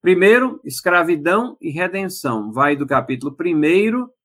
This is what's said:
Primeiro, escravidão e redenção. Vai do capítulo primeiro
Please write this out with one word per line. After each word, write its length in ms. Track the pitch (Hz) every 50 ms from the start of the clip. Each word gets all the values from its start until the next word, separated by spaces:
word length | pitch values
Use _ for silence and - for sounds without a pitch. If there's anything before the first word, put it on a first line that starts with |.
Primeiro, 580 | - 180 185 175 185 202 226 247 262 262 - -
escravidão 920 | _ - 135 - - 180 175 175 165 165 175 151 143 170 185 214 240 247 - _
e 100 | - 165
redenção. 800 | 143 165 185 185 185 196 196 185 185 - - 135 117 110 104 107
Vai 240 | 110 127 143 143 147
do 100 | 139 143
capítulo 480 | 135 143 131 123 - 135 123 131 143 139
primeiro 760 | - 165 180 170 151 151 156 175 190 208 226 220 254 247 247 _ _